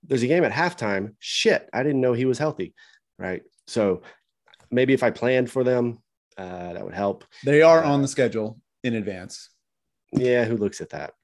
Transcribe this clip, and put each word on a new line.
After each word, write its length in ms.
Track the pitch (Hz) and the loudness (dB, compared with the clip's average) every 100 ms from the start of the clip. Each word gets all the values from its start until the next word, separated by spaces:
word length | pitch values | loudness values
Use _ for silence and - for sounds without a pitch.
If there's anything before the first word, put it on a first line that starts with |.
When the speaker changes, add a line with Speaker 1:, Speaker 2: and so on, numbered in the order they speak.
Speaker 1:
There's 220 | - 131 | -2 -2
a 20 | 123 | 2
game 160 | 165 | 2
at 80 | 147 | 2
halftime. 640 | 104 175 - 110 98 101 - | 0 -2 -2 -4 -4 -4 -10
Shit, 500 | - - 226 202 - | -10 -2 0 0 -2
I 120 | - | -4
didn't 160 | 139 135 | 0 2
know 140 | 127 | 2
he 100 | 120 | 0
was 120 | 131 123 | 0 0
healthy." 380 | 151 151 82 _ - _ _ _ | -2 -4 -10 _ -20 _ _ _
Right? 260 | 92 90 - _ - | -10 -10 -12 _ -8
So 340 | - 104 92 - - _ _ _ _ _ | -2 0 -2 -6 -20 _ _ _ _ _
maybe 200 | 120 131 | 0 4
if 120 | 131 | 4
I 80 | 120 | 2
planned 400 | - 120 127 123 | 0 0 0 0
for 100 | 135 | -2
them, 400 | 123 123 120 117 _ _ _ - | 0 2 0 -4 _ _ _ -16
uh, 360 | 92 90 87 | -14 -12 -12
that 120 | 87 | -10
would 100 | 98 | -12
help. 280 | 90 101 95 - - | -4 -4 -4 -12 -10
Speaker 2:
They 180 | 131 147 | 2 6
are 220 | 160 165 | 8 6
Speaker 1:
Uh, 80 | 156 | 4
Speaker 2:
on 100 | 143 | 0
the 60 | 135 | 0
schedule 520 | - 123 110 107 117 _ _ | 0 -2 -2 -6 -10 _ _
in 140 | 127 117 | -4 -4
advance. 540 | 98 95 90 - - _ _ _ _ _ _ | -6 -8 -12 -18 -20 _ _ _ _ _ _
Speaker 1:
Yeah, 340 | - 127 123 113 | 0 2 2 2
who 100 | 113 | 0
looks 240 | 101 - | -2 -4
at 100 | - | -12
that? 240 | 73 71 - | -12 -12 -16